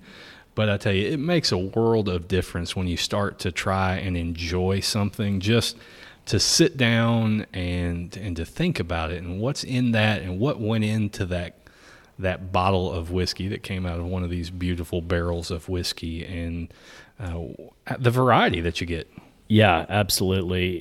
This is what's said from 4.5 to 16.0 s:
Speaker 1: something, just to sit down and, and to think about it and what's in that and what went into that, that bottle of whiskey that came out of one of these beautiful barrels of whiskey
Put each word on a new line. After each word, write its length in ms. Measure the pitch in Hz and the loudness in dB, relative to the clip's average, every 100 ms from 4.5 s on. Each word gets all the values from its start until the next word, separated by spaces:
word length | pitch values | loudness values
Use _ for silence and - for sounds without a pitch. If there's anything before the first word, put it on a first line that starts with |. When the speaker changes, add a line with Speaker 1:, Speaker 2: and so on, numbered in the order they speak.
| 90 92 98 | 0 2 0
Speaker 1:
something, 600 | - 107 101 - 101 98 | 0 0 -2 -2 -2 0
just 360 | 95 117 - - - - - - - | 2 2 2 -4 -16 -20 -20 -16 -2
to 120 | 104 | 0
sit 380 | - - 165 - | 4 4 4 4
down 680 | 117 117 117 117 110 107 - | 2 4 4 4 2 0 -2
and, 640 | - 87 87 87 85 87 - | -4 -2 -2 -2 -2 -6 -8
and 200 | 101 85 | -6 -6
to 80 | |
think 340 | 82 - 175 - | -6 -2 -2 0
about 320 | 85 85 80 | -2 -4 -4
it 120 | 85 | -6
and 180 | 90 90 | -6 -4
what's 240 | 117 147 | -2 -4
in 280 | - 127 123 | -4 0 2
that 300 | 113 107 104 | 4 4 2
and 160 | 95 90 | -2 -2
what 220 | 127 143 | -2 0
went 240 | 107 113 | 0 0
into 400 | 107 110 101 - 92 | 0 0 -2 -2 -4
that, 320 | 87 - - - - - - - - | -4 -6 -12 -20 -20 -20 -20 -20 -6
that 320 | 92 87 92 | -4 -2 -2
bottle 400 | 95 92 95 90 | 2 4 4 2
of 180 | 90 82 | -2 -2
whiskey 380 | 90 90 - 95 | -2 -2 -2 -6
that 160 | 104 | -6
came 200 | - 92 | -6 -6
out 140 | 92 85 | -4 -4
of 60 | |
one 180 | 87 92 | -4 -4
of 80 | 87 | -2
these 200 | 87 85 | -4 -6
beautiful 500 | 92 87 87 85 90 | -4 -2 -2 -2 -4
barrels 500 | 82 87 85 85 82 | 0 0 0 -2 -4
of 180 | 80 - | -6 -4
whiskey 560 | 92 85 - | -4 -4 -6